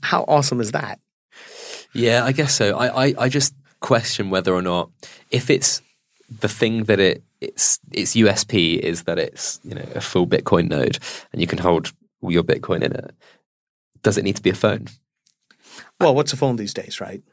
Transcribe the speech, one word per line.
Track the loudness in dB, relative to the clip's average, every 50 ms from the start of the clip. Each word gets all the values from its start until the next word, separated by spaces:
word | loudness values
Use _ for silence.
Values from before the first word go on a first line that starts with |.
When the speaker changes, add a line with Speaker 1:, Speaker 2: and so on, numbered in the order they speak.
Speaker 1:
how | -4 0 0 0 2
awesome | 4 4 4 4 2 0 -2
is | -2 -2
that? | -2 -4 -4 -8 -10 -14 _ _ _ _ _ _ _ -20 -20 -20 -20 -18 -16 -16 -16 -16 -14 _ -2
Speaker 2:
Yeah, | 0 2 4 4 4 2
I | 2
guess | 2 2 0 0 0
so. | 2 2 2 2
I, | 0 0 0 0 2 0
I, | 0 2 0
I | 0 0
just | 2 0 0 -2 -2 -8 _ _ _ _
question | 0 2 2 2 2 0 -4 -4 -2 -2
whether | -2 0 2 2
or | 0 2 0
not, | 0 0 -2 -2 -4 _ _ -20 -20 -20 -20 _ _
if | -2 0 2 2
it's | 2 2 2 0 -2 -4 -8 _ _ _ _ _ _ _ _ -20 -8 -6
the | -4
thing | -4 -2 0 0 0 0 0 2
that | 2 4 4
it, | 4 4 2 0 -6 _ _ _
it's, | -14 -10 -4 -2 0 0 0 -2 _ -6
its | -4 -4 -2 0 4
U | 4 4
S | 4 4 2 -2
P | 0 2 2 2 2 2
is | 0 -2 -2 -4 -4 -6
that | -4 -2 -2
it's, | -4 -4 -6 -8 -10 -10 -10 -12 -14
you | -14 -12
know, | -12 -12 -10 -10
a | -8
full | -6 -2 0 0 2
Bitcoin | 2 2 0 2 2 2 2 4 2
node | 0 0 0 0 -2 -4 -8 -12 -14 -14 -16 _
and | -6 -4
you | -4
can | -2 -2 0
hold | 2 2 2 2 0 -4 -10 _ _ _ _ _ -4
all | 0
your | 0 2 2
Bitcoin | 2 0 -2 -2 -4 -2 -2
in | -2 -4 -4
it, | -8 -10 -14 -18 _ _ _ _ _ _ _ _ _ _ _ _ _ _ _ _ _
does | -2 0 0
it | 0 0
need | -2 -4
to | 0
be | 0 -2
a | 0
phone? | 2 0 0 0 -2 -6 -12 -20 _ _ _ _ _ _ _ _ _ _ _ _ _ _ -20 -20 -20 -20 -14 _ 2
Speaker 1:
Well, | 4 4 4
what's | 4 2 0 -2
a |
phone | 0 0 0 0
these | -2 -4 -6 -8
days, | -10 -12 -12 -12 -12
right? | -12 -12 -14 -14 -16 _